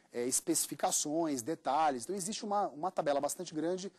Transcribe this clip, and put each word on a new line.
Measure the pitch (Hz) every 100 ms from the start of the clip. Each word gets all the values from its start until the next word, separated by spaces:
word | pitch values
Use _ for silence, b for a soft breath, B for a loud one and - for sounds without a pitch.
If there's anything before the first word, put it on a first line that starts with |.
| b
é, | 120 120
especificações, | - - 160 - 151 208 - 156 156 165 139
detalhes. | 113 160 - 139 156 131
Então, | 120 196
existe | 175 220
uma, | 214 202 180
uma | 147 175
tabela | - 151 143
bastante | 139 - 175
grande | 156 160 185 190